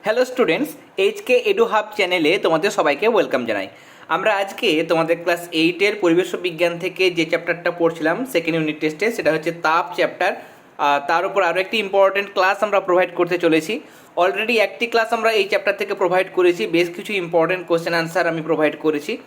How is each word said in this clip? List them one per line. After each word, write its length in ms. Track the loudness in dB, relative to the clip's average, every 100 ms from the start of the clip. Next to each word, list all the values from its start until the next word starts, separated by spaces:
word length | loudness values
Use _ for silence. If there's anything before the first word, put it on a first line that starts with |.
| 0
হ্যালো 180 | 0
স্টুডেন্টস, 440 | 0 0 0 2 -2 -8 -14 0
এইচকে 380 | 0 0 0 2
এডু 280 | 2 2
হাব 220 | 2 2 -2
চ্যানেলে 440 | -2 0 2 2 2
তোমাদের 320 | 2 2 0
সবাইকে 380 | 0 0 2 2
ওয়েলকাম 380 | 2 2 -2 -2
জানাই। 220 | -4 -4 -12 -20 -20 -4
আমরা 260 | -2 0
আজকে 500 | 0 -2 -2 0 0 2
তোমাদের 280 | 0 2 0
ক্লাস 260 | 0 -2 -2
এইটের 440 | 0 0 2 0 2
পরিবেশ 340 | 2 2 0
বিজ্ঞান 440 | -4 -6 0 -2 0
থেকে 320 | -8 0 0
যে 140 | 2
চ্যাপ্টারটা 460 | -2 -2 -2 -4 -4
পড়ছিলাম 540 | 0 0 0 -2 -2
সেকেন্ড 340 | -2 -2 -2 -2
ইউনিট 220 | -2 -2
টেস্টে, 300 | -4 -2 -4
সেটা 220 | 0 0
হচ্ছে 200 | 0 -2
তাপ 420 | -4 0 0 0
চ্যাপ্টার। 380 | -2 -2 0 -2
আহ, 760 | -2 -12 -20 -20 -2 0 0 0
তার 200 | 0 0
উপর 160 | 0
আরও 180 | 0 0
একটি 180 | -2 -2
ইম্পর্টেন্ট 540 | 0 4 4 2 -4
ক্লাস 300 | 0 2 2
আমরা 180 | 2 0
প্রোভাইড 340 | 2 2 2
করতে 240 | 0 0 2
চলেছি। 420 | 2 2 0 -8 -10 -20 -10 0
Already 420 | 0 0 0 2
একটি 280 | 0 -2 -2
ক্লাস 260 | 0 0
আমরা 200 | 0 2
এই 120 | 2
চ্যাপ্টার 320 | 0 0 0 -4
থেকে 180 | -4
প্রোভাইড 320 | -2 2 2 0
করেছি, 320 | 2 2 2 0
বেশ 240 | 0 0 -4
কিছু 160 | -6
ইম্পর্টেন্ট 540 | -6 0 0 0 -2 -2
কোশ্চেন 280 | -2 0
আনসার 320 | -2 -2 -2 -2
আমি 160 | -2
প্রোভাইড 340 | -2 0 0 0
করেছি। 380 | -2 -2 -4 -10